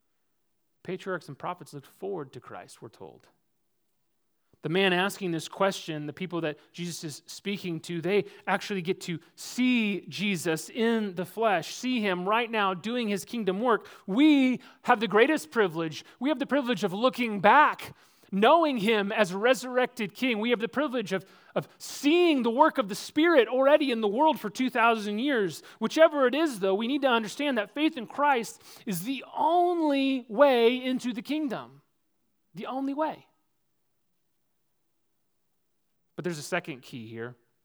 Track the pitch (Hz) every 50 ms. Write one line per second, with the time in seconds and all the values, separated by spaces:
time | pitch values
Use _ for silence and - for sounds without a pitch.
0 | _ _ _ _ _ _ _ _ _ _ _ _ _ _ _ _ - - 185 180
1 | - 196 185 165 - - 139 - - 170 180 - 151 - - 143 131 - _ -
2 | 190 196 202 170 143 127 - 123 - - 107 92 90 - - - - 117 _ -
3 | 95 78 58 - _ _ _ _ _ _ _ _ _ _ _ _ _ _ _ _
4 | _ _ _ _ _ _ _ _ _ _ _ _ - 151 160 185 196 190 180 175
5 | 185 202 196 - 196 180 165 160 - - - - 196 196 190 - - - 156 151
6 | 151 147 143 - 185 170 170 170 160 151 147 - _ _ - - 175 175 160 -
7 | - 160 135 - _ - - - - 196 208 180 - 180 165 160 - - 175 170
8 | 147 170 202 202 185 - - - - - 190 202 - - 208 190 165 175 185 -
9 | - - 170 151 _ _ _ - - - - - 254 254 254 240 220 208 202 180
10 | - - 135 131 190 208 196 165 127 170 160 156 - - - 262 220 226 233 226
11 | 214 202 180 170 185 - - 208 226 220 196 170 156 - - - - 254 254 240
12 | 208 202 185 180 180 190 214 233 240 220 233 220 202 190 190 175 - 214 240 247
13 | 233 208 202 190 - - - 240 214 190 180 196 233 254 220 196 - - - -
14 | - - 185 240 294 311 294 277 262 254 247 - - - - _ - - 247 220
15 | 220 202 185 214 233 285 311 - - - - 240 208 185 151 165 165 160 147 -
16 | - - - - 240 285 311 247 269 185 254 285 254 240 247 170 202 190 170 202
17 | 240 262 - - 247 226 208 202 165 202 233 285 302 254 190 - - - - _
18 | _ _ _ _ _ - - 190 208 240 311 339 330 302 269 233 180 220 226 208
19 | 196 196 220 226 214 165 180 196 214 247 262 - 247 254 247 247 254 240 - -
20 | 220 190 - - 254 262 233 208 214 240 247 196 226 - - 247 302 294 233 254
21 | 226 156 185 185 - - - - _ _ - 196 156 - _ - - - - -
22 | - 285 320 349 359 339 302 269 226 240 226 254 302 320 - - 233 185 202 -
23 | - - - 302 311 349 339 277 220 220 247 254 269 277 302 302 302 269 240 226
24 | 220 202 196 240 311 320 285 208 - 208 - - 254 254 - 247 220 233 233 220
25 | 202 208 208 208 247 294 285 233 202 170 147 - - - - - 220 226 - 302
26 | 320 330 311 285 262 247 233 294 330 311 247 190 185 190 190 202 226 226 277 294
27 | 269 269 240 233 220 196 - - 285 294 269 226 - 196 - 285 302 320 311 262
28 | 220 - - - 285 294 277 240 214 - - - - - - - - 240 190 165
29 | 175 240 277 247 - - - - 277 311 339 359 349 349 359 339 320 302 277 277
30 | 269 269 269 262 233 - 214 214 285 285 262 240 233 233 254 254 254 262 262 247
31 | - 240 220 233 202 - 285 311 311 269 202 151 123 117 135 139 _ _ _ _
32 | _ _ _ _ _ _ _ _ _ _ - 160 226 - 247 269 269 269 277 285
33 | 311 302 165 156 - _ _ _ _ _ _ _ _ _ _ _ _ _ _ _
34 | _ _ _ _ _ _ _ _ _ _ _ _ _ _ _ _ _ _ _ _
35 | _ _ _ _ _ _ _ _ _ _ _ _ _ _ _ _ _ _ _ _
36 | _ _ _ - 151 180 170 147 147 - 185 175 175 - 147 120 - - - 123
37 | 110 113 113 113 117 123 127 _ _ _ _ _ _